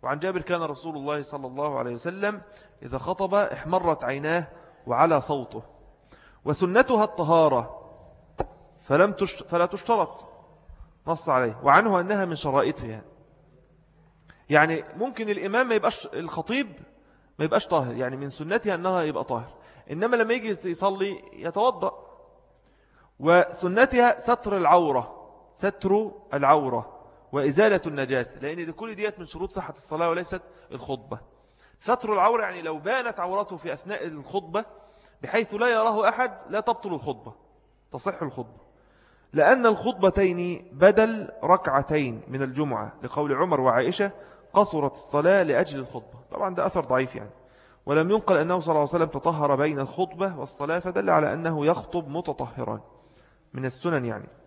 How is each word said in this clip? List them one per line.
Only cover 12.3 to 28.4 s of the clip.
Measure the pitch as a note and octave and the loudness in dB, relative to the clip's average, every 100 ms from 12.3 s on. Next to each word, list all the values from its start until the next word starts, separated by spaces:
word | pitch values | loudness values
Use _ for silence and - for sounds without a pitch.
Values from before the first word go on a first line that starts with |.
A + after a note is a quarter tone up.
| D#3 | -4
شرائطها، | D3+ C3+ B2 D#3 A#2 A2 - - _ _ _ _ _ _ _ _ _ _ _ - _ | 0 2 2 -2 -10 -12 -16 -20 _ _ _ _ _ _ _ _ _ _ _ -20 _
يعني | D3 D#3+ D#3+ - E3 | 6 6 2 -6 -6
ممكن | B3+ A3+ G#3+ | -6 -4 -4
الإمام | G3+ F#3+ A3 B3+ | -4 -2 0 2
ما | |
يبقاش، | A3 - - - | 2 0 -2 -10
الخطيب | C3 E3 - - B3 A3+ D#3+ - _ _ _ _ - | -10 -8 -8 -4 -4 -4 -10 -20 _ _ _ _ -6
ما | |
يبقاش | D#3 G3+ - | 0 0 0
طاهر، | E3 B2+ | 0 0
يعني | A#2 B2+ C3+ | -4 -6 -6
من | C#3 | -10
سنتها | - D#3 A3 G#3+ | -10 -4 -2 -2
أنها | F3 F3+ F#3 | -2 -2 0
يبقى | D#3 D3 | 0 -4
طاهر، | - A#2+ A#2 - - - - | -4 -6 -6 -18 -20 -20 -12
إنما | D#3 A3+ A#3+ | -4 0 2
لما | A3 | 0
يجي | A#3+ A3 G3 F3+ | -2 -2 -6 -6
يصلي | E3 G3 F#3+ G3 F#3+ - | -2 -2 -2 -4 -6 -14
يتوضأ. | - D3+ F#3 A#3+ G3+ - - - - - _ _ _ _ _ _ _ _ _ | -10 -8 0 0 0 -6 -6 -20 -20 -20 _ _ _ _ _ _ _ _ _
وسنتها | D3 F3 - - F3+ G3 C4 B3 A#3+ - | 4 6 6 0 -2 2 4 4 4 2
ستر | - A#3 G#3 G3+ | 0 -2 0 0
العورة، | D#3+ F3+ D#3+ C3 A#2 - - - _ | 6 6 4 0 -2 -14 -20 -20 _
ستر | - G3 - F#3+ G3+ G#3+ - - | -4 -4 -2 0 2 0 -8 -8
العورة | C#3 C#3 D3+ C3+ A#2+ A#2+ - - - _ | 0 4 6 4 -2 -6 -16 -20 -20 _
وإزالة | C#3 C#3+ C#3+ G#3+ F#3+ D#3+ | 0 2 4 4 4 0
النجاسة، | C#3+ C3 C3 A#2+ - | -6 -2 -2 -2 -8